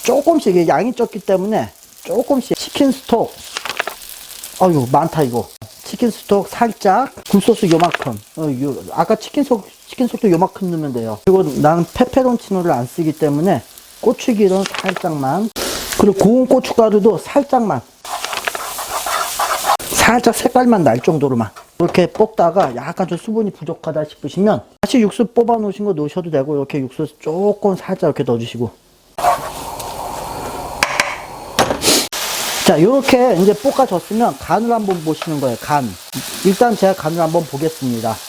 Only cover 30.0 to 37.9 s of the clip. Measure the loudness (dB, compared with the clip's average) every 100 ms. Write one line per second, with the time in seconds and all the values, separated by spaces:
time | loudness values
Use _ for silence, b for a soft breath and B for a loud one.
30 | -10 -10 -10 -10 -10 -10 -10 -4 -4 -2
31 | -4 -4 -14 -16 -10 -2 -2 0 0 0
32 | 0 -6 -6 -6 -6 -2 2 4 6 4
33 | 4 4 4 4 4 4 0 2 2 0
34 | -2 0 0 -2 -2 -2 0 0 0 -2
35 | -2 -4 -2 -2 -2 -4 -2 -2 -2 -8
36 | -12 -10 -10 -2 0 4 2 4 2 2
37 | -2 -2 0 0 -2 -4 -4 -2 -4